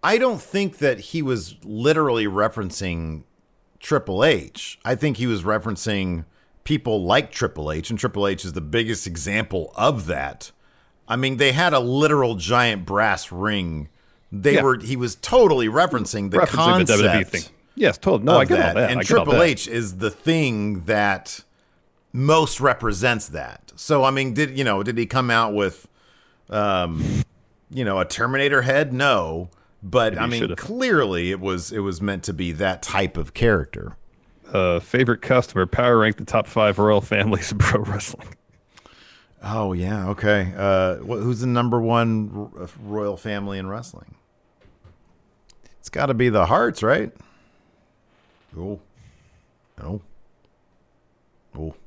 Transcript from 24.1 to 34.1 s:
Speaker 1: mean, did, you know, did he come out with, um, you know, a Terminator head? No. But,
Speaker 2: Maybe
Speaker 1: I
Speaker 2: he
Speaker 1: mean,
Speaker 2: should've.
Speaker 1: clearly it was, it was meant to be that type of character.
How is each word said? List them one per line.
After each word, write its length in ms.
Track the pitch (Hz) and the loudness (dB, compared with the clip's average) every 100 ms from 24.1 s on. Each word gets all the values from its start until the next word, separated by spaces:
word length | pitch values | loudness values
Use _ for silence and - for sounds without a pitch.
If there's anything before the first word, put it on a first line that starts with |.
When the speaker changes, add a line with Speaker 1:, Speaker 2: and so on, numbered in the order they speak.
Speaker 1:
mean, 240 | 135 135 | 2 -2
did, 220 | 117 147 131 | 0 -2 0
you 80 | |
know, 180 | 131 98 | 0 0
did 140 | 101 117 | 0 -2
he 80 | 113 | -2
come 240 | 131 123 | 0 2
out 220 | 113 113 | 2 2
with, 340 | 104 98 - - _ _ _ _ _ _ | 0 -2 -2 -20 _ _ _ _ _ _
um, 540 | 104 104 92 87 80 - - - _ _ _ _ | -2 0 0 -2 -2 -2 -2 -4 _ _ _ _
you 140 | 131 | -6
know, 140 | 113 95 | -2 0
a 60 | |
Terminator 580 | 92 - 117 135 143 139 | -2 -2 -2 0 2 2
head? 300 | 123 139 151 | 2 0 0
No. 580 | 123 139 113 82 80 87 _ _ _ | 0 2 2 0 -6 -10 _ _ _
But, 300 | 95 120 113 | -2 0 0
Speaker 2:
Maybe 80 | 104 | 0
Speaker 1:
I 40 | 117 | -2
Speaker 2:
he 40 | |
Speaker 1:
mean, 100 | 117 | -2
Speaker 2:
should've. 160 | 113 85 | -4 -6
Speaker 1:
clearly 720 | - 233 262 175 113 90 87 | -8 -4 0 2 2 -2 -2
it 100 | 95 | -4
was, 320 | 95 92 85 | -4 -4 -6
it 60 | 110 | -6
was 240 | 98 85 | -6 -4
meant 200 | 101 95 | -6 -6
to 100 | 92 | -8
be 180 | 80 90 | -6 -6
that 300 | 80 95 92 | -2 -2 -2
type 340 | - 98 85 - | -4 -2 -2 -4
of 160 | 71 | -8
character. 640 | - 117 98 65 - - - - | 0 2 2 0 -10 -14 -16 -20